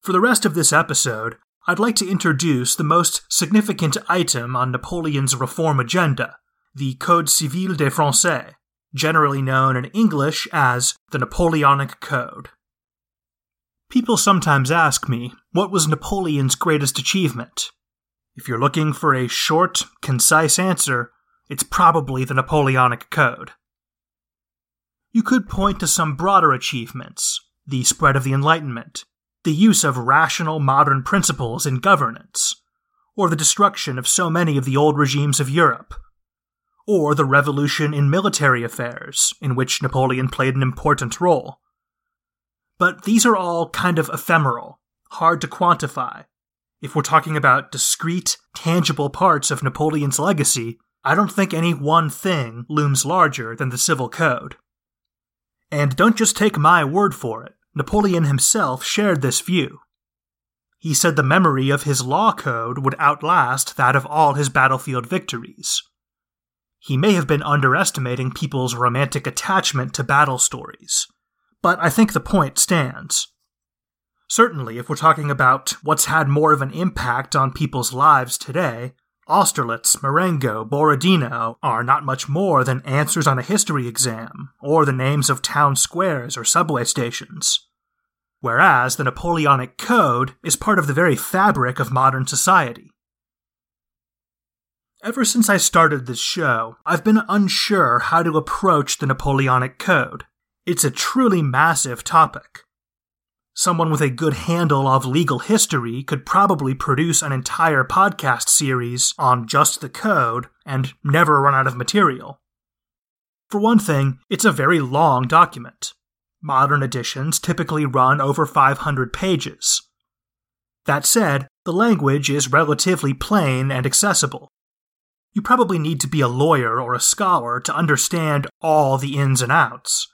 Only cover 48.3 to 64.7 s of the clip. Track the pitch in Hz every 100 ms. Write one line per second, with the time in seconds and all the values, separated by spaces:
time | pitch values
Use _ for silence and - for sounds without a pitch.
48.3 | - _ - 160 170 165 151 143 135 185
49.3 | 151 - 139 135 - 151 156 143 135 156
50.3 | 175 139 131 113 117 _ _ - 175 202
51.3 | - 196 160 170 156 143 160 160 - 196
52.3 | 170 117 117 123 151 147 135 135 180 160
53.3 | 131 113 117 131 123 - 147 123 - 160
54.3 | 123 - - _ _ _ _ _ _ _
55.3 | _ _ _ _ 151 143 131 208 226 226
56.3 | - 208 180 151 175 143 165 202 143 127
57.3 | 110 117 _ _ - 143 208 208 175 151
58.3 | 139 - 226 160 131 - - 208 165 131
59.3 | - - 180 131 - _ _ _ _ _
60.3 | _ _ _ _ _ 160 143 175 147 131
61.3 | 165 175 135 135 139 147 131 123 151 220
62.3 | - 143 117 113 135 135 - 143 147 147
63.3 | 175 127 135 - - 127 135 123 147 151
64.3 | 139 143 131 135